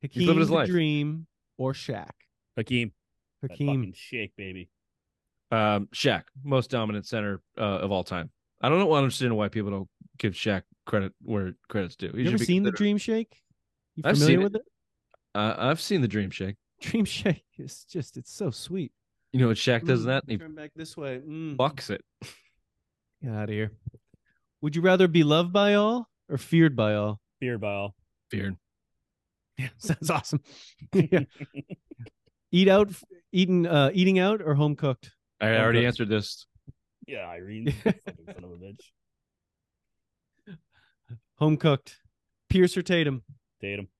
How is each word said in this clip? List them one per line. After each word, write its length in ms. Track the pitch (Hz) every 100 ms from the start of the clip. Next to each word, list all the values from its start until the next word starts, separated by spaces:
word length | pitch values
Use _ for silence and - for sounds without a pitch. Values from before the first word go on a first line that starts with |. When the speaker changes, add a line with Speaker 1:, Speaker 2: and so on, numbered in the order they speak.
Speaker 1:
Hakeem 180 | 143 123
Speaker 2:
He's 60 | 175
living 120 | 165
his 100 | 151
Speaker 1:
the 60 | 165
Speaker 2:
life. 120 | 135
Speaker 1:
Dream 600 | 180 156 151 147 160 160 _ _ -
or 160 | 131
Shaq? 360 | 139 - 110 - - _ _ _ -
Speaker 3:
Hakeem. 340 | 110 123 117 _ _ _ _ _
That 100 | 131
Speaker 1:
Hakeem. 160 | - 143
Speaker 3:
fucking 260 | 139 104 -
shake, 400 | - 120 104 -
baby. 340 | 95 92 87 _ _ _ _ _ _ _ _
Speaker 2:
Um, 380 | 113 107 104 101
Shaq, 300 | - 143 98 - -
most 260 | 139 135 123
dominant 340 | 123 107 104 95
center, 360 | 117 104 98 _ -
uh, 40 |
of 300 | 107 98 98
all 120 | 98
time. 280 | 87 90 82 _ _ _
I 80 | 127
don't 100 | 165
know, 60 | 196
I 100 | 151
don't 80 |
understand 320 | 135 - 127 110
why 120 | 104
people 220 | 110 101
don't 180 | 98 98 _ - _
give 160 | 110
Shaq 300 | 90 110 95 - _ -
credit 280 | 107 95 _
where 320 | - 107 95 - _
credit's 280 | 107 87 -
due. 160 | 95
He 60 | 107
Speaker 1:
You 40 | 143
Speaker 2:
should 80 |
Speaker 1:
ever 40 | 113
Speaker 2:
be 60 | 113
Speaker 1:
seen 180 | 180
the 60 | 202
Speaker 2:
considered. 60 | 185
Speaker 1:
Dream 200 | 208 208
Shake? 440 | - 226 226 _ _ _ _ _ _ -
You 80 | 156
Speaker 2:
I've 100 | 143
Speaker 1:
familiar 200 | 147 175
Speaker 2:
seen 60 |
Speaker 1:
with 120 | 196 214
Speaker 2:
it. 60 |
Speaker 1:
it? 60 | - _ _ _ _ _ _ 104
Speaker 2:
Uh, 160 | 107 -
I've 220 | 120 160
seen 200 | - 196
the 60 | 120
Dream 220 | 104 95
Shake. 260 | - 95 101 _ _
Speaker 1:
Dream 240 | - 233 196
Shake 380 | - 208 156 _ -
is 280 | 131 - -
just, 280 | 180 131 -
it's 140 | -
so 180 | - 190
sweet. 400 | - - 185 147 _ _ _ _
Speaker 2:
You 60 | 131
know 80 | 123
what 100 | 107
Shaq 280 | - 120 170
does 160 | 127 113
in 0 |
Speaker 1:
Mm, 80 |
Speaker 2:
that? 100 | 135 -
He 100 | 107
Speaker 1:
turn 180 | 160 156
back 160 | 151 156
this 200 | 160 -
way. 220 | 143 127 151
Mm. 300 | 156 160 135
Speaker 2:
fucks 320 | 135 139 -
it. 140 | 101 _ _ - - _ _ _ _ _ _ _ _
Speaker 1:
Get 100 | 131
outta 180 | 107 107
here. 180 | 107 107 107 - - _ _ _ _ _ _
Would 140 | 151 156
you 60 |
rather 260 | 180 185 185
be 160 | 165
loved 300 | 147 156 175
by 200 | 190 202 208
all 320 | 214 240 233 _ _
or 80 | 135
feared 380 | - 165 160 123
by 180 | 107 104
all? 240 | 104 104 _ _
Speaker 3:
Feared 220 | 127 117
by 120 | 104
all. 220 | 101 101 - _ _ _
Speaker 2:
Feared. 280 | 101 98 90 _ _ _ _ _ _ _ _ _ -
Speaker 1:
Yeah, 120 | 131
<laughs> 40 | -
sounds 320 | - 156 160
awesome. 320 | 156 - 147 _ - -
<laughs> 260 | _ -
Yeah. 280 | 196 156 180 143 _ 139 135 - 185 _ - 117 _ _ _ _
Eat 140 | 175 190
out, 220 | 190 208
f-, 140 | 180 - - _
eating, 340 | 185 180 180 170
uh, 260 | 156 139
eating 260 | 185 185 190
out 220 | 185 214
or 120 | 156 143
home 200 | 151 143
cooked? 360 | 147 123 - _ _ _
Speaker 2:
I 80 | 107
Speaker 1:
Home 140 | 113
Speaker 2:
already 180 | 113 117
Speaker 1:
cooked. 80 | 120
Speaker 2:
answered 220 | 117 110
this. 360 | 107 101 - - _ - - _ _ -
Speaker 3:
Yeah, 180 | 123 87
Irene. 440 | 85 92 110 131
Speaker 1:
<laughs> 120 | -
Speaker 3:
Fucking 420 | 220 - - - -
son 180 | -
of 80 | 90
a 40 | 123
bitch. 340 | 98 107 - _ _ _ _ _ _ _ _ _ _ _ _ _ _ _ - 165 _ _ _ _ _ 117 _ _
Speaker 1:
Home 160 | 151 151
cooked. 380 | 165 139 - - _ _ _ _ _
Pierce 260 | 180 180 -
or 60 |
Tatum? 420 | 175 175 151 131 - - _ _
Speaker 3:
Tatum. 260 | 98 101 95